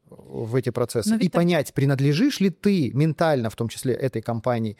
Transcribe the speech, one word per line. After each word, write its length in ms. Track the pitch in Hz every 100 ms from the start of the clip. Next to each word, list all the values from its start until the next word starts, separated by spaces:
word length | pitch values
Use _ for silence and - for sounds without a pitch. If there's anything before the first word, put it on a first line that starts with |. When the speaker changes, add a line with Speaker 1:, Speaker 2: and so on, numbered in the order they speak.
| _
Speaker 1:
в 460 | - - 131 110 127
эти 160 | 123
процессы 380 | - 120 120 208
Speaker 2:
Но 60 | 220
Speaker 1:
и 40 |
Speaker 2:
ведь 120 | 180
так 100 | 170
Speaker 1:
понять, 320 | 175 170 -
принадлежишь 680 | - 135 135 139 147 277 -
ли 80 | 190
ты 420 | - 202 196 123
ментально, 560 | 131 160 151 165 139 113
в 60 | -
том 140 | 117
числе, 240 | - 131
этой 280 | 113 135 113
компании, 520 | 113 117 127 117 110